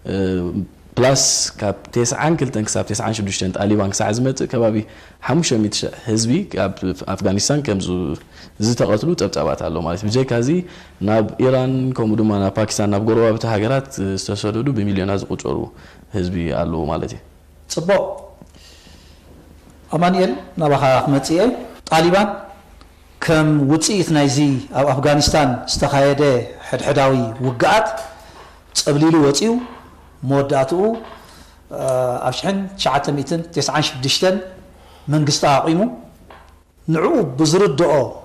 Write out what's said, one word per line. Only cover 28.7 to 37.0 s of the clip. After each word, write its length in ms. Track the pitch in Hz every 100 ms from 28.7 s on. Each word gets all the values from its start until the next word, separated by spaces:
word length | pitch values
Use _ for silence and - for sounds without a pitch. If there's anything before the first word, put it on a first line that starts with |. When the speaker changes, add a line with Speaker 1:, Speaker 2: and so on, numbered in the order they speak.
| -
Speaker 2:
ጸብሊሉ 400 | - 143 160 165
ወፂኡ 320 | 143 143 214 240 - - - - - -
መወዳእትኡ፣ 640 | 131 139 139 143 135 170 214 226 - - - - - - -
እ፣ 160 | 139 131 127 127 123
ኣብ 140 | 131
ሽሕን 240 | 127 175 196 190
ትሽዓተ 340 | - 151 131 -
ሚእትን 300 | 143 135 170 165
ተስዓን 320 | 151 135 147
ሽዱሽተን 520 | 147 131 131 - 185 202 - - - - - - -
መንግስቲ 360 | 151 147 147 156
ኣቂሙ 320 | 135 165 165 240 - - - - - - - _ _ -
ንዕኡ 180 | 160